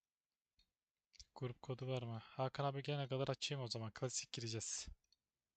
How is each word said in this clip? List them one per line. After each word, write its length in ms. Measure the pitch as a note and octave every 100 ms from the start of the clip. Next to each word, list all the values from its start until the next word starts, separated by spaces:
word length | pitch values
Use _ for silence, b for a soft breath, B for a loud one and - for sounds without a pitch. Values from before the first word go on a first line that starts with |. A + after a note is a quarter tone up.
| _ _ _ _ _ _ _ _ _ _ _ - - -
Grup 260 | B2+ -
kodu 260 | - B2+ B2+
var 140 | B2+
mı? 200 | A#2 A2 -
Hakan 400 | - C3 - C#3+
abi 180 | C#3
gelene 240 | C3+ D3 C3+
kadar 200 | C3+ C3+
açayım 360 | C3 - C#3+
o 40 | A#2+
zaman. 240 | A2+ A2+
Klasik 400 | - B2+ - -
gireceğiz. 560 | - A#2 A2 - - - - _ _ _ _ _